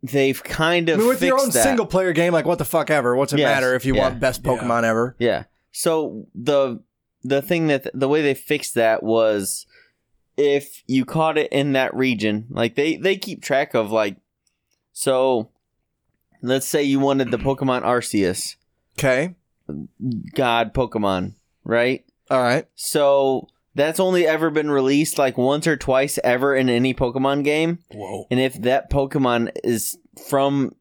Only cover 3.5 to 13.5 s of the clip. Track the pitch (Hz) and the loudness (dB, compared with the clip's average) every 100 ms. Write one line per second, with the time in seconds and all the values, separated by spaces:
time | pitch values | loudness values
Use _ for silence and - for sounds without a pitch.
3.5 | 139 127 127 131 131 131 123 131 123 147 | 2 2 0 0 2 0 0 -2 -2 -2
4.5 | 123 120 117 117 113 123 - 120 95 - | -2 0 0 2 0 -2 0 0 0 -6
5.5 | _ _ - 180 160 143 104 - - 123 | _ _ -4 -2 0 -2 -8 -16 -8 0
6.5 | 143 135 117 _ _ _ _ 127 139 165 | 2 2 -2 _ _ _ _ -2 -2 0
7.5 | 175 160 139 - 127 135 151 147 135 - | 0 2 0 -2 -2 0 2 2 -2 -2
8.5 | 147 - - 113 110 107 113 110 104 98 | -4 -2 0 2 2 2 2 4 2 -2
9.5 | - - _ _ _ _ _ _ - 143 | -8 -12 _ _ _ _ _ _ -2 2
10.5 | 143 139 - - 131 127 160 160 151 147 | 2 -2 -20 -2 -2 0 0 0 0 0
11.5 | 139 143 135 131 - 131 117 107 104 117 | 0 0 0 0 0 0 0 0 -2 -4
12.5 | - 117 117 147 160 160 196 208 175 - | -4 -2 0 -2 0 -2 -2 -6 -12 -4